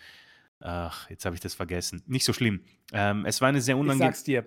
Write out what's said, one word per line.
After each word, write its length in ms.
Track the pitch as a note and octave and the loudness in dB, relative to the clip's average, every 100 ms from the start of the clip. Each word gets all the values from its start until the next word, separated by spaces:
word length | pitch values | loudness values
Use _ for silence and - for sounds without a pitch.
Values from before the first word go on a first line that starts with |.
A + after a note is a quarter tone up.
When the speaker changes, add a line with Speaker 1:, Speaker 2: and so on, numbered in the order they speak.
| - - - - _ _ | -20 -20 -20 -20 _ _
Speaker 1:
Ach, 500 | - F2 E2+ - - | -6 -4 -6 -8 -14
jetzt 160 | - F#2+ | -8 -6
hab 80 | |
ich 60 | F2 | -6
das 120 | F#2 | -8
vergessen. 500 | - F2 F2 - F2 - | -8 -6 -4 -4 -8 -4
Nicht 180 | C3 | 0
so 80 | - | 0
schlimm. 280 | A2+ A#2 F#2+ - _ - | 2 2 0 -4 _ -6
Ähm, 340 | G#2+ G2+ G#2 G#2 | 0 2 2 0
es 160 | - | 2
war 60 | C3+ | 4
eine 100 | C#3+ | 4
sehr 140 | A#2+ | 2
Speaker 2:
Ich 80 | C3 | 2
Speaker 1:
unange- 160 | D3 C3+ | 4 4
Speaker 2:
sag's 260 | D#3+ - | 2 2
dir, 220 | - B2+ | 0 0